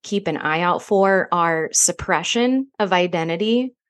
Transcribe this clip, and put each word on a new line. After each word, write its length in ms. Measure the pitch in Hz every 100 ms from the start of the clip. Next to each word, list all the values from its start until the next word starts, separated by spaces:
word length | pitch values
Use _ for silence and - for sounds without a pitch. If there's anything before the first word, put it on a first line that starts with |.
keep 240 | - 202 196
an 80 | 156
eye 240 | 151 160
out 240 | 175 170
for 460 | - 196 196 190 -
are 380 | 175 170 160 160
suppression 960 | - - 175 - 160 175 233 247 262 269 -
of 140 | 202
identity 840 | 180 180 170 165 165 214 240 254 - _